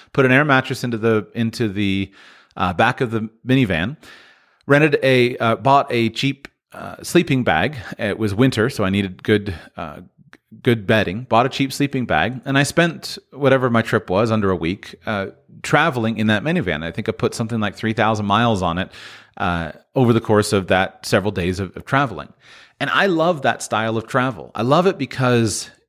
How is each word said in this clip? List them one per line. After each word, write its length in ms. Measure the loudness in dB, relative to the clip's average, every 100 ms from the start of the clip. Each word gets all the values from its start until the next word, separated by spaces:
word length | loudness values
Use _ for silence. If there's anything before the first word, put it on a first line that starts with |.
| -6
put 120 | 0
an 80 | 4
air 120 | 4
mattress 400 | 4 2 0 -4
into 120 | -6 -2
the, 320 | 2 0 0
into 340 | -4 -4 -2 -4
the, 420 | -2 0 0 -4 -8 -20 -20 _ -6
uh, 160 | -2
back 280 | 2 2 2
of 100 | -2
the 180 | -4 -6 -8 0
minivan. 500 | 2 2 0 -4 -8 -16 -20 -20 _ _ _ 2
Rented 320 | 4 4 2
a, 340 | 2 4 2 0
uh, 180 | -2 0
bought 300 | 2 2 2
a 200 | 0 0
cheap, 360 | -2 -4 -4 -12 _ _
uh, 240 | -16 -16 -14
sleeping 400 | -2 0 2 0
bag. 340 | 2 2 0 -4 -12 -8
It 200 | -6 -2
was 140 | -2
winter, 380 | 2 2 4 0
so 140 | 0
I 60 | 0
needed 320 | 0 -2 -4
good, 320 | 0 0 0 -10 -14 -14
uh, 240 | -14 -14 -20 _ _ -20 _ -4
good 240 | 0 0 2
bedding. 360 | 2 0 -4
Bought 220 | 0 2 2
a 20 |
cheap 240 | 0 -4
sleeping 340 | -2 -2 -2 0
bag, 340 | 0 0 -4
and 140 | -2 0
I 40 |
spent 560 | 2 2 0 -2 -12 -14 -16
whatever 380 | -2 2 2 4
my 120 | 0
trip 260 | 0 -2 0
was, 220 | 0 2
under 200 | 2 0
a 60 | 0
week, 400 | -2 -4 -10 -14 -8
uh, 220 | -6 -6 -12 _ -16
traveling 560 | -2 0 0 0 -2 0
in 100 | 0
that 140 | 0
minivan. 420 | 0 -2 -2 -4
I 60 | -6
think 180 | -6 -6
I 40 |
put 220 | -4 -4
something 260 | -4 -4 -4
like 140 | -4
three 180 | -4 -4
thousand 340 | 0 0 0 2
miles 360 | 2 2 2
on 160 | 0 -2
it, 140 | -6 -10 -20 -20 -20 -6
uh, 340 | -4 -2 -4 -10 _
over 180 | 2 4
the 80 | 4
course 320 | 4 2 2
of 160 | 0 2
that 360 | 2 2 -4
several 280 | -2 0 0
days 260 | -2 -2 -2
of, 180 | -6 -10
of 80 |
traveling. 480 | -4 -2 -2 -6 -16 _ _ -20 -20 -10
And 120 | -4
I 160 | 0 2
love 360 | 2 0 0
that 200 | -2 -2
style 340 | -2 -2 0 -2
of 100 | -2
travel. 460 | -2 -2 -4 -10
I 80 | -4
love 240 | 2 2 2
it 120 | 0
because 720 | -4 -2 2 2 2 -2 -10 -16